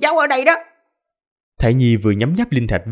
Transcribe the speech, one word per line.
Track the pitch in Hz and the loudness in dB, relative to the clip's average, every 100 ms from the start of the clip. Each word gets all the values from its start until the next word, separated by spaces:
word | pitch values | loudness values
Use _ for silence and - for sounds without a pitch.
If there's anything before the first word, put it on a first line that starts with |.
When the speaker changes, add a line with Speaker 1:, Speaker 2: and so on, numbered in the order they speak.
Speaker 1:
Giáo | 302 320 | 0 2
ở | 294 | 0
đây | 262 | 0
đó." | 285 330 - _ _ _ _ _ _ _ _ - | 2 0 -2 _ _ _ _ _ _ _ _ -2
Speaker 2:
Thải | 117 | 0
Nhi | 127 120 110 | 2 2 2
vừa | 104 | 0
nhấm | 101 123 | 0 -2
nháp | 185 240 | -2 -2
linh | 131 113 | -4 -2
thạch | 98 110 | -4 -4